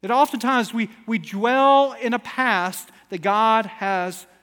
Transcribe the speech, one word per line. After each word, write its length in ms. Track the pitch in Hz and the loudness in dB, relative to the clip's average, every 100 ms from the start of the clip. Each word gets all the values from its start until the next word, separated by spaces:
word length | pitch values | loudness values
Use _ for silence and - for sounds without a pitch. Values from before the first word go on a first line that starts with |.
That 100 | 196 | 0
oftentimes 600 | 247 294 247 240 254 220 226 | 2 2 0 0 0 0 -4
we, 140 | 220 - - | -6 -8 -6
we 100 | 220 | -6
dwell 760 | 160 196 226 262 269 277 277 | -4 -4 0 4 6 6 4
in 200 | - 233 | -2 -4
a 60 | 240 | -4
past 720 | - - 262 196 180 185 - - _ | -6 -2 0 2 0 -6 -16 -20 _
that 140 | 190 | -4
God 420 | 202 208 220 220 202 | 0 2 4 2 0
has 640 | - 196 190 180 180 - _ | -6 -4 -2 -4 -8 -18 _